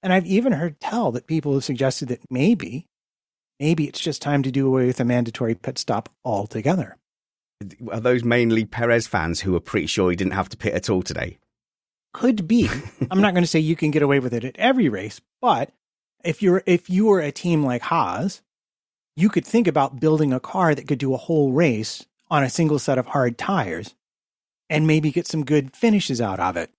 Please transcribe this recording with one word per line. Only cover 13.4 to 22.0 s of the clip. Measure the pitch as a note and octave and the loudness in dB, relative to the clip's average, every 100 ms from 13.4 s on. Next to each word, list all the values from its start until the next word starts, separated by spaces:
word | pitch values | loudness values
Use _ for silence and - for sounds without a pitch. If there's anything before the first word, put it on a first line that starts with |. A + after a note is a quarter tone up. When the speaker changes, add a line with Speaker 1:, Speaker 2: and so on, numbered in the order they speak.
| F3 | 2
Speaker 1:
say | E3 | 2
you | D#3 E3 | 2 0
can | D3+ | 0
get | D3+ | 2
away | C#3+ C#3 | 2 2
with | B2+ | 0
it | A#2 | -4
at | A2 - | -6 0
every | B3 B3+ F3 | 0 4 2
race, | G2+ G#2 - _ _ | 0 -8 -14 _ _
but | A#3+ C#3 C3+ _ _ _ _ _ | 0 0 -2 _ _ _ _ _
if | F3 D#3 | -6 0
you're, | G3 F#3 - | 2 2 4
if | F3 - | 0 2
you | F3+ A3 | 2 4
were | G3 | 4
a | D3 | 2
team | - F3 E3 | -4 0 2
like | C#3+ B2 | 2 -2
Haas, | - E3 C3+ - F#3 - _ _ _ _ _ _ _ - | -2 -2 0 -2 -6 -6 _ _ _ _ _ _ _ 0
you | G3+ | 2
could | F3+ - | 2 0
think | A#3 F#3+ | 0 2
about | D3+ C3+ B2+ | 2 0 0
building | D#3 D#3 D3+ | 0 2 2
a | B2+ | 0
car | - G3 E3+ | -4 0 2
that | C#3 - | 2 -2
could | C#3 | -4
do | C3+ | -2
a | C3 | -4
whole | - D#3+ C#3+ | 0 0 2
race | C3 E3 A2 A2 - | 2 2 0 -6 -10